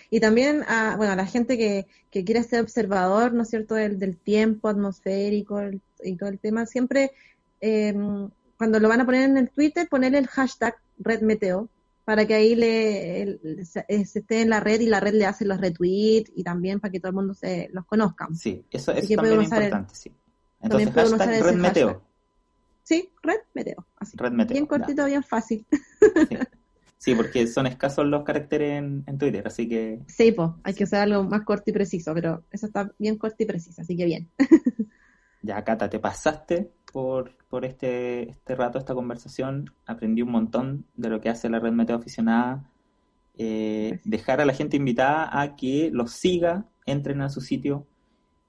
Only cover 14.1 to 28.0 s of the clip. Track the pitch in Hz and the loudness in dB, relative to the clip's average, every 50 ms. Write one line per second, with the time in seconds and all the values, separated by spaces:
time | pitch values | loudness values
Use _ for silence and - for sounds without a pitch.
14.1 | - 214 214 - 220 220 226 226 220 214 214 208 214 226 233 226 208 196 196 208 | -4 -6 -4 -2 0 2 2 4 2 2 2 2 2 2 4 4 4 4 4 4
15.1 | 202 214 202 190 208 - 220 202 190 190 202 185 170 - 175 180 185 202 214 220 | 4 4 4 2 0 -2 -2 -2 -2 0 0 -2 0 0 0 0 2 2 4 4
16.1 | 220 220 220 - - - 175 175 175 175 175 190 196 202 208 202 185 180 180 185 | 4 4 2 0 -6 -8 -6 -4 -4 -4 -2 -2 -4 -4 -4 -6 -6 -6 -6 -4
17.1 | 185 196 196 190 196 - - 185 185 170 - - - 185 175 - 214 214 220 185 | -4 -2 -2 -4 -4 -6 -6 -6 -4 -4 -6 -8 -10 -12 -8 -2 0 0 2 0
18.1 | - - - 165 160 165 - 107 135 - - _ - - - - - - 208 196 | 0 -4 -10 -10 -10 -6 -6 -6 -6 -6 -8 _ -10 -6 -4 -2 -2 0 0 0
19.1 | 214 214 220 220 220 214 208 - 233 214 214 202 196 - - - - - - - | 2 2 4 4 4 4 4 2 2 0 0 0 0 -4 -6 -8 -14 -20 -20 -20
20.1 | - _ _ _ _ _ _ _ _ _ - 220 214 208 214 214 - 240 233 226 | -20 _ _ _ _ _ _ _ _ _ -4 0 2 2 2 2 4 4 4 4
21.1 | 226 214 - 240 226 - 165 175 175 175 175 180 190 170 131 104 92 - - _ | 4 4 2 2 2 4 4 4 4 4 4 4 4 4 4 2 0 -4 -10 _
22.1 | _ _ _ _ _ _ _ _ _ _ _ _ _ _ _ - 320 339 370 - | _ _ _ _ _ _ _ _ _ _ _ _ _ _ _ 0 0 0 0 -2
23.1 | _ _ - 311 403 440 - _ - 269 - - - - - _ _ - 208 - | _ _ -4 -2 -2 -2 -4 _ -10 -10 -8 -8 -10 -12 -14 _ _ -14 -14 -12
24.1 | - - 240 240 240 233 220 226 247 277 302 - 294 285 - - 277 302 285 277 | -8 -6 -4 -2 0 0 0 2 0 -2 0 0 -2 -2 -2 -2 -2 0 0 0
25.1 | 277 285 269 - 240 226 - - 226 214 - _ 311 285 - _ _ - 427 415 | 0 -2 -2 -2 -4 -4 -2 -2 -4 -6 -4 _ -2 -2 -2 _ _ 6 6 6
26.1 | 381 330 - - 226 - 262 - _ _ _ _ _ _ _ _ _ _ - 131 | 8 6 4 4 2 -2 -6 -6 _ _ _ _ _ _ _ _ _ _ 0 2
27.1 | 123 113 110 - - 127 117 117 - 143 135 123 131 - - 139 139 - | 4 4 2 2 2 2 2 2 2 0 0 0 0 -2 -2 -2 0 0